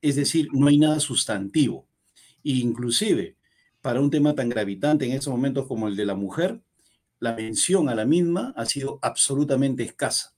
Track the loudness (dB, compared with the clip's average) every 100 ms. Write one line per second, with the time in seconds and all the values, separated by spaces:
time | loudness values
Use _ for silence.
0 | 2 0 0 0 0 4 6 6 6 2
1 | -2 -2 -2 -4 -2 2 2 0 _ _
2 | _ _ -20 _ -2 0 0 -2 -2 0
3 | 2 0 -2 _ _ _ _ _ -2 2
4 | 2 4 2 2 -2 0 -2 -2 0 2
5 | 0 -2 -2 -2 0 -2 -4 -4 -4 -2
6 | -2 -2 -4 -2 -2 -4 _ _ _ _
7 | _ _ -6 -6 -6 -4 2 2 2 0
8 | 2 2 2 0 -4 -6 -6 -4 -6 -4
9 | -6 -2 -2 0 0 2 0 0 -6 -4
10 | -4 -4 -8